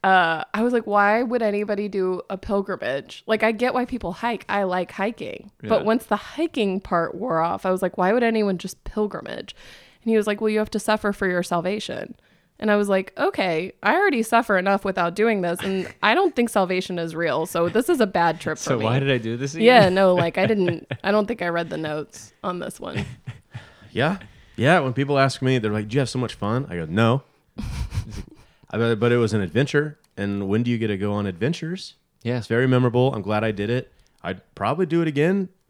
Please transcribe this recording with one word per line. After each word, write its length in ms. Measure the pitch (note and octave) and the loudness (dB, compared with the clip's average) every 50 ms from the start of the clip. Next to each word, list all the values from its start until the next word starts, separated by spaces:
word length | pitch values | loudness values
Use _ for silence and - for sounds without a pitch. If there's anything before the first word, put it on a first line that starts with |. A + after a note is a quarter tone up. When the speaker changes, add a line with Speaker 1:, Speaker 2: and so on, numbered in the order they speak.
| - | 2
Speaker 1:
uh, 400 | F#3+ F#3 F#3 E3+ E3 E3 D#3+ - - - | 4 4 6 4 4 0 -2 -4 -6 -2
I 80 | G#3 | -2
was 100 | A#3 B3 | 0 0
like, 140 | B3 A#3 - | 0 0 0
"Why 360 | G#3 G3+ G3+ G3+ G3+ G#3+ A#3 | 0 2 4 4 4 4 2
would 200 | B3+ A3 B3 A#3 | 0 0 -2 0
anybody 460 | A3+ G#3 G#3 G#3 G#3 G#3 G#3 G3 G#3 G3+ | 0 0 0 -2 -2 -2 -4 -4 -4 -4
do 340 | G#3 F#3+ F#3 F#3 F#3 F3+ - - | -2 -2 -2 -2 -2 -4 -6 -8
a 80 | G3 F#3+ | -10 -8
pilgrimage?" 880 | - - G3 G3 G3 G#3 F3 - - A#2+ C3+ C#3 - - - - - | -4 -2 -2 -2 -2 -2 -6 -6 -4 -4 -4 -4 -6 -10 -16 -12 -2
Like, 160 | - A3 G#3 | -2 0 2
I 100 | A3+ A3+ | 2 0
get 220 | A3+ G3 B3 B3 G#3 | 2 0 0 0 0
why 100 | B3 B3 | 0 -2
people 280 | - B3+ A3 - E3+ | -2 -6 -6 -6 -8
hike. 320 | F#3+ - A#3 A#3+ A#3 - - - | -6 -4 -4 -4 -4 -4 -4 -4
I 140 | G3+ G3+ G3 | -2 -2 0
like 280 | F3+ F3+ F#3 F3 - | 0 0 -2 -4 -4
hiking. 580 | - - G3 A3+ A3 - - - - - - G3+ - _ | -4 -4 -4 -4 -4 -8 -10 -12 -12 -14 -16 -20 -18 _
But 180 | - - A3 - | -2 0 0 2
Speaker 2:
Yeah. 60 | - | 4
Speaker 1:
once 200 | G#3+ A3+ B3 - | 2 0 0 0
the 100 | - G#3 | -2 -4
hiking 640 | G#3 - - - D4 E4+ E4 - C4 G#3 G3 F#3 G3 | -4 -4 -8 -4 -4 -4 -2 0 0 0 0 0 -2
part 340 | - - F#3 E3+ E3 - - | -4 -2 0 0 0 -2 -4
wore 260 | F3+ A3 B3+ E3 D#3+ | -6 -4 -2 0 0
off, 260 | E3 E3+ F#3+ F#3+ - | 0 0 -2 -2 -2
I 40 | F#3 | -2
was 120 | F#3 F#3 | 0 0
like, 160 | F#3+ F3 - G3+ | -2 -2 0 0
"Why 140 | F3+ F#3+ | 2 2
would 100 | A3+ B3+ | 2 2
anyone 360 | A#3 A3+ A3 A3 G#3 G3+ F#3+ E3+ | 2 2 2 2 0 0 -2 -2
just 240 | - F#3 - - _ | -6 -10 -12 -12 _
pilgrimage?" 680 | - - G#3+ G#3+ G3+ G3+ - - - - - - - - - - - - - - - _ _ | -8 -4 -4 -4 -2 -4 -8 -10 -10 -10 -10 -12 -14 -18 -20 -20 -20 -20 -20 -20 -20 _ _
And 80 | _ A3+ | _ 2
he 60 | A3 | 2
was 100 | G#3+ G#3 | 2 2
like, 140 | G#3+ G#3 G3+ | 2 -2 0
"Well, 100 | A3 A3 | 0 0
you 80 | G#3+ G#3+ | 0 0
have 100 | G#3+ - | 0 -2
to 80 | - G#3 | -4 -4
suffer 340 | - - G#3+ G#3+ - G3+ | 0 0 0 0 0 -2
for 140 | G3 - G3 | -2 0 -2
your 160 | F#3 F3+ F3 | 0 0 0
salvation." 720 | F3+ - F#3 E3+ F#3+ F#3 G#3 G#3+ - - - - - - - - _ _ _ _ _ _ _ - | 0 0 -2 -2 -2 -2 -4 -4 -6 -8 -8 -10 -10 -12 -14 -18 _ _ _ _ _ _ _ -4
And 100 | - G#3+ | 0 2
I 60 | G#3 | 2
was 120 | G#3 G3+ G3+ | 2 2 2
like, 240 | G3 F#3+ F#3+ - - - | 2 0 0 -4 -4 -2
"Okay, 540 | D4 G4 - - G3 F3+ D#3+ D#3+ F3+ - - _ | -2 -2 0 0 -2 0 -2 -2 -4 -6 -10 _
I 140 | - G#3 C#4+ | 0 0 2
already 260 | F#4 G#4 G4 C#4+ A3+ | 4 2 2 2 2
suffer 340 | A3+ - A#3 A3+ - - G3+ | 0 2 2 2 4 2 2
enough 280 | F#3 F#3 G3 G3 F#3+ - | 2 2 2 0 0 0
without 320 | G3 F#3+ F#3 E3+ E3+ F3+ | -2 -2 0 -2 -2 0
doing 240 | G#3+ A3 A#3 G#3+ G3 | 2 2 2 2 2
this, 160 | F3 E3+ F3 - | 0 -2 -2 -2
and 320 | - G3 F#3+ F#3+ F3 - - _ | -2 -2 -2 -2 -4 -6 -6 _
Speaker 2:
<laughs> 40 | - | 0
Speaker 1:
I 100 | G#3 A#3+ | 2 4
don't 220 | F4 G4+ E4 - | 4 2 2 2
think 120 | B3 A#3 A3+ | 0 0 2
salvation 520 | - G#3 F#3 F3 F#3 F3+ - - F#3 E3+ | 2 2 2 2 0 -2 -2 -4 -6 -6
is 120 | E3 E3 D#3+ | -6 -6 -4
real, 300 | D#3+ E3+ D#3 C#3+ D#3 D#3+ | -2 -2 0 0 0 -2
so 220 | - - E3+ E3+ F3 | -2 0 0 0 2
this 200 | F3 A3+ B3+ - | 2 0 2 2
is 120 | F4 B3+ | 2 2
a 60 | A3 | 2
bad 320 | F#3+ - F3 E3+ E3 D#3+ E3+ | 2 2 2 2 2 0 -2
trip 200 | - D#3+ D#3 - | -4 -6 -6 -6
for 40 | |
Speaker 2:
So 160 | - - C3 A2 | -2 -2 0 0
Speaker 1:
me." 60 | G#2+ | 2
Speaker 2:
why 160 | A2+ B2 C#3 | 2 2 2
did 100 | C#3 C#3 | 2 2
I 80 | C3 A#2+ | 0 0
do 180 | A2 A2+ A#2 | 0 -4 -4
this 180 | A#2+ C#3 C#3 D3+ | -4 -6 -6 -2
again? 100 | E3 A3 | 4 6
Speaker 1:
Yeah, 220 | A#3+ B3+ A#3 G3 F#3 | 8 8 8 8 6
no, 260 | F#3 F#3+ G3 F#3 F3+ | 6 6 6 6 6
like, 240 | F3 E3+ E3+ - F#3 | 4 2 0 0 0
I 80 | F#3+ | 2
Speaker 2:
<laughs> 60 | - | 2
Speaker 1:
didn't, 340 | A3 G3+ F3+ F3 E3+ - - - - - | 2 2 2 0 -2 -4 -6 -8 -10 -4
I 80 | - G3 | -2 0
don't 160 | G#3 G#3+ G#3 | 2 2 0
think 160 | G#3 A#3+ - | 0 -4 -4
I 60 | F3+ F3 | -4 -2
read 200 | E3+ E3+ E3+ - | -2 -2 -4 -4
the 80 | D3+ | -6
notes 560 | D3+ D#3+ D3+ D3+ D#3 D3 - - - - - _ _ - | -6 -6 -6 -6 -6 -8 -10 -14 -20 -20 -20 _ _ -8
on 160 | F#3+ F3+ F3 | -8 -6 -6
this 180 | - - - - | -8 -10 -10 -12
one. 260 | - - - - - - - - _ B2 - - _ _ - A#2 - - - - - - | -12 -8 -8 -8 -8 -8 -12 -14 _ -16 -16 -16 _ _ -20 -18 -18 -20 -20 -20 -20 -8
Speaker 3:
Yeah. 280 | - G#2+ C3+ E3 G3 F#3+ - - - - - - - | -4 -2 0 0 -2 -4 -8 -16 -20 -20 -20 -14 -4
Yeah, 220 | - A#2 D3 F3+ E3+ | 0 2 4 4 4
when 120 | C#3 B2+ | 2 0
people 260 | A#2 C3 C#3 C#3 C#3+ C3+ | -2 -2 -2 0 2 2
ask 240 | C3+ C3 - - | 2 2 2 0
me, 160 | C3 C3 C3 B2 | 2 2 2 2
they're 140 | G#2+ G#2+ | 2 0
like, 140 | G#2 G#2+ G#2 | -2 -2 -4
"Did 80 | G#2+ A#2 | -2 0
you 60 | C#3+ | 0
have 80 | C3 - | 0 0
so 120 | - B2+ | -2 -4
much 140 | B2 A2 - | -4 -4 -6
fun?" 320 | - G#2 G#2 A#2 C3 C#3+ - | -4 -4 -2 -2 -2 -2 -4
I 60 | F2+ | -6
go, 100 | E2+ D#2+ | -6 -4
"No." 380 | D#2 E2+ G#2+ A#2 A2+ B2 C#3 - _ _ _ _ _ _ - | -2 2 4 4 4 4 2 -2 _ _ _ _ _ _ -10
Speaker 2:
<laughs> 60 | - - - - - - - - - - - - - - - - - _ _ _ _ - | -8 -8 -6 -6 -6 -4 -4 -6 -6 -6 -10 -12 -14 -14 -18 -20 -20 _ _ _ _ -6
Speaker 3:
I 80 | - G#2+ | -2 0
bet, 200 | A#2 A#2 A2+ G2+ | 2 2 2 2
but 120 | A#2+ A#2+ | 2 4
it 60 | A#2+ A#2+ | 4 4
was 140 | A2+ G#2 | 4 2
an 80 | A2 G#2 | 2 0
adventure, 580 | F#2+ E2 D#2 B2 C#3 - - D3 D3+ D3+ D3 - _ _ _ | -2 0 0 0 0 2 0 0 0 -2 -6 -14 _ _ _
and 320 | - G2+ G2+ G2+ G2+ G2 F#2+ | -6 -4 -4 -4 -4 -2 0
when 140 | G#2 A#2 | 0 0
do 80 | A#2+ A#2+ | 2 0
you 80 | A#2+ A2 | 0 0
get 100 | A2+ G#2+ | 0 -2
to 80 | G2+ | -2
go 160 | F#2 G2+ G#2 | -2 -2 -2
on 140 | G2+ G#2 G2+ | -2 -2 -2
adventures? 680 | G2 F2 E2+ A2 D3 E3+ - D#3+ D#3+ F3+ F#3+ - - - _ _ _ _ _ | -4 -4 -2 -2 -2 -2 -4 -6 -8 -10 -10 -12 -16 -20 _ _ _ _ _
Speaker 2:
Yeah. 160 | - A#2 B2 A#2+ | -6 -4 -4 -4
Speaker 3:
It's 80 | G#2+ | -2
very 200 | - A2+ A#2+ C3 | 0 2 2 4
memorable. 460 | B2+ B2+ B2 B2+ A#2+ A2+ B2 B2+ C3+ B2+ | 4 4 4 4 4 4 4 2 2 0
I'm 80 | G#2+ | -2
glad 220 | F2+ G2+ G#2+ G#2+ A2+ | -2 -2 0 0 0
I 60 | A2 | 0
did 180 | G#2 G2 G2+ A2 | -2 -2 -2 -2
it. 220 | A#2+ B2+ - - _ _ _ _ _ _ | -2 -2 -4 -8 _ _ _ _ _ _
I'd 180 | - F2+ F#2 - - _ _ | -8 -8 -8 -8 -12 _ _
probably 320 | - G2 A2+ D3 F3 F#3 | -4 -2 -2 0 -2 -2
do 160 | D3 E3 E3+ | 0 0 0
it 60 | E3+ D#3+ | 0 0
again 400 | C#3 C#3+ D3+ F3+ G3 G3+ F#3 - - _ _ | 2 2 2 2 2 0 -2 -4 -8 _ _